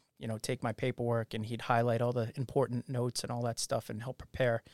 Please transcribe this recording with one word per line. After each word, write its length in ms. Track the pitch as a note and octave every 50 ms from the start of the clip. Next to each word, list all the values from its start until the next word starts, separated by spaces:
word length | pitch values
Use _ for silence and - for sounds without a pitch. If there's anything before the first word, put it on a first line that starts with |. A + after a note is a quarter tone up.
| _ _ _
you 100 | - C3+
know, 100 | A2+ A2
take 240 | G#2+ - - B2+ - -
my 80 | A#2 G#2+
paperwork 600 | - C3+ B2+ B2 - A#2+ A#2+ A#2 A#2 A2 - -
and 120 | A2+ G#2+
he'd 160 | A2+ A#2+ A2+
highlight 400 | - - B2 A#2 A#2+ A#2+ A2+ A2+
all 120 | A#2+ B2 B2
the 180 | B2 A2+ A#2 -
important 520 | C#3+ B2 - - C#3+ B2+ A2+ B2 A#2+ -
notes 360 | - C3 B2 B2 B2 - - -
and 80 | G#2+
all 100 | A#2+ A#2+ A#2+
that 160 | A#2 A#2 -
stuff 300 | - - - A#2+ - -
and 120 | A2+ G#2+
help 160 | A#2 B2+ B2
prepare 440 | - - - - - C3 A#2+ A2+ A2+ - -